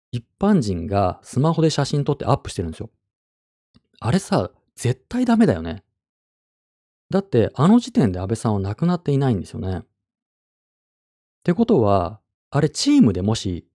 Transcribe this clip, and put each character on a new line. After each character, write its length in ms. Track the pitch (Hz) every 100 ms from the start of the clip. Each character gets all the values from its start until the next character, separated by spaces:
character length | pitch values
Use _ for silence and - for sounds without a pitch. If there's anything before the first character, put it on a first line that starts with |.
| _
一 140 | 120 - _
般 220 | 196 202
人 260 | 110 90 82
が 320 | 101 95 87
ス 180 | - -
マ 140 | 147
ホ 80 | 165
で 80 | 160
写 160 | 147 139
真 180 | 147
撮 100 | 139
っ 40 | 143
て 80 | -
ア 40 |
ッ 60 | 135
プ 120 | -
し 40 |
て 100 | -
る 60 | 85
ん 20 |
で 60 | 80
す 20 |
よ。 100 | - _ _ _ _ _ _ _ _ _ _ _
あ 100 | 107
れ 100 | 170
さ、 300 | - 170 92 _ _ -
絶 300 | - - _
対 180 | 240 254
ダ 120 | 226
メ 80 | 220
だ 80 |
よ 80 | 90
ね。 220 | 82 101 _ _ _ _ _ _ _ _ _ _ _ _ _
だ 100 | 190
っ 40 |
て、 280 | 196 120 101 -
あ 120 | 147
の 120 | 233
時 140 | 233
点 180 | 240 127
で 80 | 90
安 80 | 92
倍 100 | 113
さ 120 | 113
ん 40 | 104
は 40 |
亡 160 | 95 104
く 100 | 170
な 100 | 175
っ 80 |
て 80 | 175
い 60 | 139
な 120 | 135
い 60 | 104
ん 40 |
で 60 | 78
す 60 |
よ 80 | -
ね。 200 | 95 90
っ 40 | - _ _ _ _ _ _ _ _ _ _ _ _ _ _ _
て 100 | -
こ 120 | 175 226
と 160 | 202
は、 380 | 104 98 87 107 _ _ _
あ 120 | 139
れ 80 | 143
チ 220 | - -
ー 100 | 294
ム 120 | 165
で 80 | 90
も 140 | 95 113
し 320 | 101 87 -